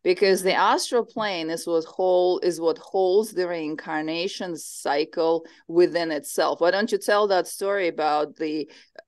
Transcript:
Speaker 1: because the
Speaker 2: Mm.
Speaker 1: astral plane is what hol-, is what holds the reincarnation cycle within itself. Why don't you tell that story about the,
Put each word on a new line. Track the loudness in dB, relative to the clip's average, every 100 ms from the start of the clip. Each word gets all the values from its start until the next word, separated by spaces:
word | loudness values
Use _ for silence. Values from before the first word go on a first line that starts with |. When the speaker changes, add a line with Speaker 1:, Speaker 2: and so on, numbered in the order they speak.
Speaker 1:
because | -2 2 4 4
the | 2
Speaker 2:
Mm. | 2 2
Speaker 1:
astral | 2 0 -2
plane | -2 -6 -4 -4 -6
is | -6 -2
what | -2
hol-, | -2 -2 2 4 4 2
is | 0 0
what | 0 -2
holds | -4 0 2 2 2
the | -2 -4
reincarnation | -4 -6 -8 -6 -6 -4 -4 -6 -6 -8 -8
cycle | -12 -8 -2 -2 -2 0 0 0 -4 -18 0
within | 4 4 2 -2
itself. | -4 -4 -2 0 2
Why | 2
don't | 2 0
you | -2
tell | 2 2 4
that | 2 0
story | -4 -2 0 -2
about | 0 0 0 -2 -4
the, | -4 -4 -8 -14 _ -20